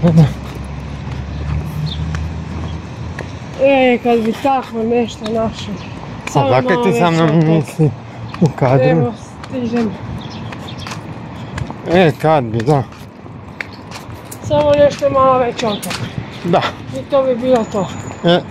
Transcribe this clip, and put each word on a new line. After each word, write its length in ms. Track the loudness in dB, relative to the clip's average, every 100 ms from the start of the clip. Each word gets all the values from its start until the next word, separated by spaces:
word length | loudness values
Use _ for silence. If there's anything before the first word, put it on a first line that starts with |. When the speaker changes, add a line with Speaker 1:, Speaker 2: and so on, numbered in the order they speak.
Speaker 1:
Da, 60 | 6
da. 120 | 6 6 4 -8 -10 -10 -10 -10 -10 -8 -8 -8 -8 -4 -4 -4 -4 -4 -4 -4 -4 -6 -8 -8 -8 -8 -10 -12 -12 -12 -10 -12 -12 -14 0 4
Speaker 2:
E, 320 | 6 4 4
kad 160 | 2 2
bi 140 | 2 0
tako 400 | 0 0 -2 -4
nešto 400 | 0 0 0 -4 -4
našli. 480 | -2 -2 -4 -8 -10 -10 -12 -12 -12 -2
Speaker 1:
A 40 |
Speaker 2:
Samo 180 | 0 4
Speaker 1:
zakaj 260 | 4 4 2
Speaker 2:
malo 80 |
Speaker 1:
ti 160 | 4 4
sa 120 | 4
mnom 160 | 4 4
Speaker 2:
veće 100 | 6
od 80 | 6
toga. 80 |
Speaker 1:
nisi 360 | 4 2 2 2 2 -12 -12 -12 2
u 60 | 2 4
kadru? 260 | 4 6 6
Speaker 2:
Evo, 260 | 4 2 -2 -14 -16 -8
stižem. 420 | -6 -2 0 -2 -4 -10 -10 -10 -12 -12 -12 -12 -12 -10 -12 -12 -12 -12 -12 -10 -8 -8 -8 2
Speaker 1:
E, 200 | 6 6 4
kad 220 | 4 4
bi, 140 | 2 -2
da. 260 | 2 2 2 -8 -18 -18 -18 -16 -16 -14 -14 -14 -16 -14 -14 -16 -16 -12 -2
Speaker 2:
Samo 240 | 2 4
nešto 380 | 6 6 4 2
malo 280 | 4 4 4
veće 300 | 2 0 -2
od 140 | -2
toga. 120 | -6 -6 -6 -8 -10 -8
Speaker 1:
Da. 180 | 2 2 2 -6 -10 -10
Speaker 2:
I 40 | 0
to 140 | 2
bi 120 | 2 2
bilo 300 | 4 2 2
to. 160 | -2 -4 -6 -12 -2
Speaker 1:
E. 160 | 2 2 2